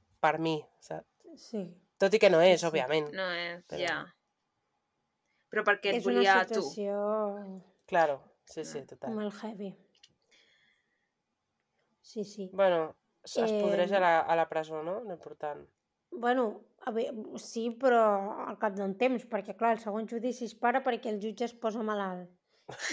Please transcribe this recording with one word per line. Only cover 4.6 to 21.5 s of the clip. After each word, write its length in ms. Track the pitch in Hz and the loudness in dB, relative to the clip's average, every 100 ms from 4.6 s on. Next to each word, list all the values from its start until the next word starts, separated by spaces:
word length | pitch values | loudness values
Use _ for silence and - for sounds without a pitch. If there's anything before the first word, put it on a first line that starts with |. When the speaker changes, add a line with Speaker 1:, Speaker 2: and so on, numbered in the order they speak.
| _ _ _ _ _ _ _ _ - | _ _ _ _ _ _ _ _ -6
Speaker 3:
Però 140 | 214 | -2
perquè 280 | 208 196 202 | 0 0 0
et 40 | 147 | 0
Speaker 2:
És 100 | 240 | 2
una 100 | 240 | 4
Speaker 3:
volia 240 | 196 190 | 6 6
a 40 | 185 | 4
tu. 100 | 214 | -2
Speaker 2:
situació 1000 | 143 208 202 202 208 214 208 202 196 190 - _ - | -2 -4 -4 -2 -2 -2 -4 -6 -12 -16 -18 _ -2
Speaker 1:
Claro, 360 | 180 156 135 _ _ _ | 2 2 0 _ _ _
sí, 200 | 165 151 | -12 -10
sí, 140 | 147 | -12
Speaker 3:
Mm. 40 | 131 | -14
Speaker 1:
total. 280 | - 240 | -12 -8
Speaker 2:
molt 200 | 214 208 | -6 -6
heavy. 440 | 208 220 202 190 - _ _ _ _ _ _ _ _ _ _ _ _ _ _ _ _ _ _ _ _ _ _ | -8 -12 -10 -12 -14 _ _ _ _ _ _ _ _ _ _ _ _ _ _ _ _ _ _ _ _ _ _
Sí, 220 | - 220 | -14 -10
sí. 260 | 196 208 185 | -8 -10 -8
Speaker 1:
Bueno, 420 | 190 190 165 160 - _ _ | 2 4 4 -2 -8 _ _
es, 140 | - - | -6 -2
es 140 | 226 | 0
podreix 400 | 214 202 202 190 | 2 2 2 2
a 60 | 196 | 4
Speaker 2:
Em, 40 | |
Speaker 1:
la, 180 | 175 165 | 4 4
a 140 | - 165 | 4 2
la 120 | 160 | 2
presó, 320 | 160 156 156 | -2 -4 -6
no? 180 | 165 208 | -6 -6
L'important. 640 | 220 170 147 151 151 147 143 _ _ _ _ | -8 -12 -14 -10 -10 -10 -16 _ _ _ _
Speaker 2:
Bueno, 340 | 247 240 254 220 - _ _ - | -2 0 2 0 -4 _ _ -6
a 60 | |
ve-, 200 | 220 269 226 - 233 | -4 -4 -8 -10 -12
sí, 320 | - 226 233 233 | -10 -6 -6 0
però 640 | 262 233 220 196 202 294 - | 4 6 4 2 -2 -6 -8
al 100 | 202 | -4
cap 140 | 214 196 | -4 -2
d'un 180 | 196 196 | -4 0
temps, 280 | 254 240 - | 0 0 -4
perquè, 300 | 208 202 196 | -8 -6 -2
clar, 140 | 226 220 | 0 0
el 60 | |
segon 240 | 220 214 220 | -2 -6 -6
judici 380 | 233 247 240 220 | -4 -4 -4 -8
es 100 | - | 0
para 280 | 240 262 262 | 0 2 0
perquè 240 | 233 233 | -2 -4
el 80 | 208 | -4
jutge 240 | 220 220 | -6 -6
es 80 | 233 | -6